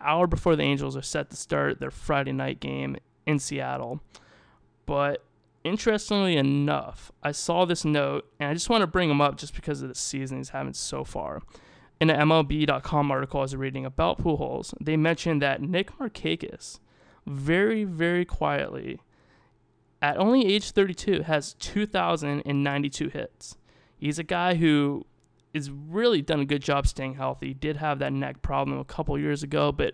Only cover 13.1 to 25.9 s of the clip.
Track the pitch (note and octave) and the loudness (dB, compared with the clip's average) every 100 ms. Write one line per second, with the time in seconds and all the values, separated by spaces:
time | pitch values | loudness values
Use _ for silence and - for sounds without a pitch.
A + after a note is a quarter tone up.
13.1 | C3+ C3+ C#3+ C3+ C3+ C3+ C3 C3 C3 E3 | 0 -2 -2 -4 -4 -6 -6 -6 0 0
14.1 | - E3+ D3+ C3+ C3 - - D3 D#3 D#3+ | 2 0 0 -2 -6 -8 -6 0 4 4
15.1 | E3 E3+ D3+ C#3 C3+ C#3 F3+ G3 - B3+ | 2 0 2 0 0 0 -2 -2 -6 -10
16.1 | - D#3+ D#3+ - - - - _ _ _ | -6 -4 -4 -6 -12 -16 -18 _ _ _
17.1 | _ - C#3+ C#3 F3 G#3 A3 G#3 E3 E3+ | _ -10 -4 0 2 2 2 -2 -2 0
18.1 | F3 F3+ - D3+ C#3+ C#3+ C3+ - - _ | 0 0 -2 0 0 -2 -6 -8 -10 _
19.1 | _ _ _ _ _ _ _ _ - C#3+ | _ _ _ _ _ _ _ _ -4 -2
20.1 | C#3 G3 C4 G#3+ G#3 - - G3 F3 - | 2 4 6 6 4 2 2 2 2 0
21.1 | F3 D#3+ D3+ - - - G3+ G#3 G3 F3 | 0 2 0 0 -8 -4 -2 0 0 2
22.1 | E3 D3 C#3+ - C#3 C#3+ C#3+ C#3+ - D3 | 0 0 -2 0 0 2 0 -2 -2 -4
23.1 | - - _ - - _ _ _ - D3 | -4 -8 _ -20 -20 _ _ _ -8 -6
24.1 | D3+ D#3+ F3 F3+ F3 E3 D3 C#3+ C#3+ - | -4 -4 0 2 4 6 6 4 -2 -8
25.1 | _ _ _ _ D#3 C#3 C#3+ D3+ | _ _ _ _ -8 -6 -10 -6